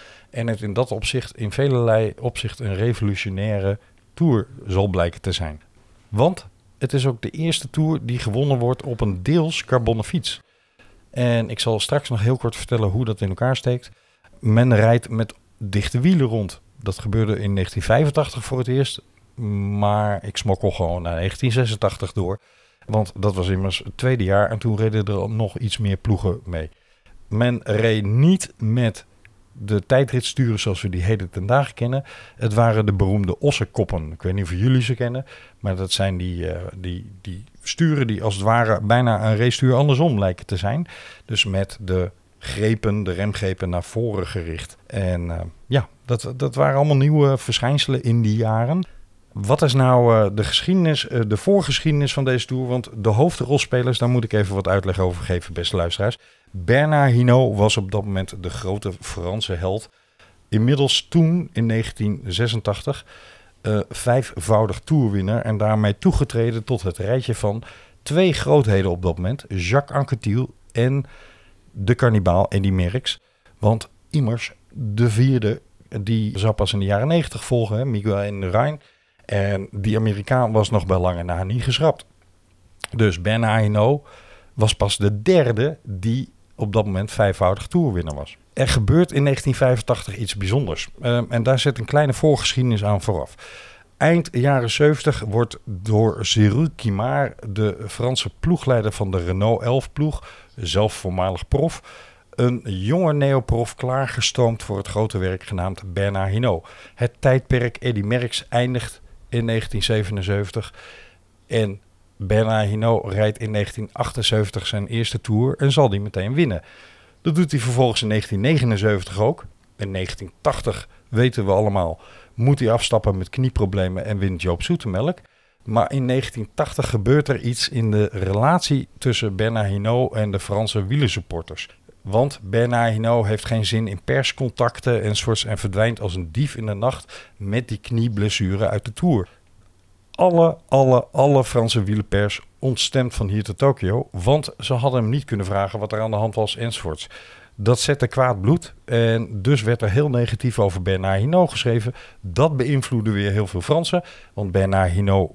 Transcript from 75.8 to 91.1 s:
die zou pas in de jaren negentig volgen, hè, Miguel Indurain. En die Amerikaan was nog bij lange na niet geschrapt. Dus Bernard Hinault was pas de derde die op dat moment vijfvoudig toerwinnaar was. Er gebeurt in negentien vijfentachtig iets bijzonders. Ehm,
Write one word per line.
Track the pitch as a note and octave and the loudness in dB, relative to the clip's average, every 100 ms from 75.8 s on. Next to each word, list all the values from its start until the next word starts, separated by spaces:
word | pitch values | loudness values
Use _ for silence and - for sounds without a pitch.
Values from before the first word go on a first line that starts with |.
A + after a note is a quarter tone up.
| _ G#2+ | _ -8
die | G2+ A2+ G#2+ F#2+ | -2 0 0 0
zou | A2 | 0
pas | - G2+ | 0 0
in | G2+ | 0
de | G2 | 0
jaren | G2+ C#3 | 0 2
negentig | E3+ - - - | 2 0 -8 -2
volgen, | B2 G#2+ A2 | 0 0 -2
hè, | C3+ | -2
Miguel | G#2 G#2+ G2+ | -2 0 0
Indurain. | G2+ G2 F#2 G#2 C#3 D3+ _ _ _ _ - | -2 -4 0 0 0 -4 _ _ _ _ -4
En | G#2 G2 G2 G2 | -2 0 -2 -4
die | G2+ G#2 A2 | -4 -2 0
Amerikaan | A2 G2+ - B2+ A2+ | 0 -2 0 0 2
was | A2 G2+ | 2 2
nog | G#2+ F2 | 0 2
bij | F#2 | 2
lange | F2+ F2 | 2 -2
na | F2 F2 | -4 -4
niet | F#2+ A#2+ | -2 -2
geschrapt. | B2+ B2 D#3 - - _ _ _ _ _ _ - - A#2 | -2 2 0 0 -8 _ _ _ _ _ _ -20 -8 0
Dus | G#2 E2+ | 0 2
Bernard | F#2+ A2+ A2+ A2 | -2 0 2 2
Hinault | G#2 G#2 A#2 C#3+ - - - - - | 2 4 2 2 -6 -20 -20 -20 -14
was | - A2 | 0 0
pas | - G#2 - | 2 -2 0
de | G2+ G#2 | 0 2
derde | C#3+ F#3 B2 A2 C#3+ - | 4 4 4 2 -2 -4
die | - F#2+ A2 B2+ - _ _ - | -10 -4 -2 -2 -4 _ _ -6
op | G#2+ | -2
dat | A2 G#2 | 0 0
moment | F#2+ G#2 | -2 -2
vijfvoudig | - G2+ - F#2 G2+ - | 2 2 4 2 0 0
toerwinnaar | F3 D3+ F2 D#2 C#2+ | 0 2 0 -4 -8
was. | C#2+ - _ | -10 -16 _
Er | - C3 | -2 2
gebeurt | B2 G#2 D#3+ F3+ | 2 4 4 4
in | C#3+ | 2
negentien | C#3+ C3+ C#3 - | 2 2 0 2
vijfentachtig | C3 A#2+ - B2 - G2 | 4 2 0 -2 -4 -6
iets | G#2 G2+ | -6 -4
bijzonders. | F#2+ C3 G#2 D2+ - - | 0 0 0 -6 -10 -6
Ehm, | A#2+ | -2